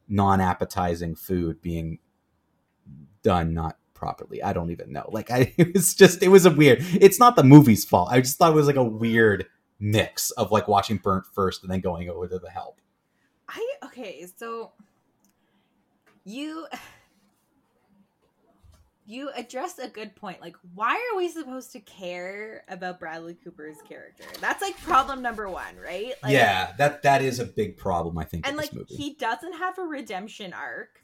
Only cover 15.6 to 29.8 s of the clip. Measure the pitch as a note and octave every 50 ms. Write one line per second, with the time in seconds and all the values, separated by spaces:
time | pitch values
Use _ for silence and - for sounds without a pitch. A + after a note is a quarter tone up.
15.6 | _ _ _ _ _ _ _ _ _ _ _ _ _ F#3+ A3 C4+ D4+ D#4 D#4+ E4
16.6 | E4 - B3+ - - - _ _ _ _ _ _ _ _ _ _ _ _ _ _
17.6 | _ _ _ _ _ _ _ _ _ _ _ _ _ _ _ _ _ _ _ _
18.6 | _ _ _ _ _ _ _ _ _ G#3 A3 C4 C#4+ C#4 - A#3+ A#3 - - B3+
19.6 | D#4+ F4+ - - B3 G#3+ - G#3+ A3 G#3 _ _ G#3+ F#3+ E3 - D#3+ E3+ E3+ _
20.6 | _ F3+ F3 G3 A3 B3 D#4 A4 B4 B4 A4 F#4 F4+ E4+ D#4+ E4 C#4 B3+ B3+ B3+
21.6 | B3 - - - _ _ - G3 F#3+ F3 F3+ F3+ F3+ F#3 G3 G#3 G#3+ A3 A3 -
22.6 | - - F#3 F3+ F#3 F3+ F3+ - E3+ D#3+ D#3+ E3 E3 E3+ E3+ _ _ E3+ - -
23.6 | D3+ D#3 D3+ - - _ D3 C#3 - - _ _ - - - - F#3+ - - -
24.6 | G4+ G4 F4+ - - D#4+ D#4+ C4 C4+ C#4 C4+ B3+ B3 A#3+ A3+ G#3+ G#3 F#3+ E3+ C#3+
25.6 | A2 F2+ F2 F#2 F#2 D3 F3 G3 A3 B3+ - - - - C#3 B2+ A2+ G#2 F#2+ F#2
26.6 | F#2 - - - C#3+ C#3+ - - - C#3 C#3 C3+ C3+ C3 A#2 B2 A#2 - - A2
27.6 | G#2 F#2 - _ - G2 F2+ E2+ E2 E2+ E2+ E2 D#2+ - F#2 E2 - C#4 D4 D#4
28.6 | D4+ - - - - _ - - C#4+ C#4+ - - - A3+ A#3 - E4+ F4+ E4+ D#4
29.6 | F#4 F#4 F#4 F#4+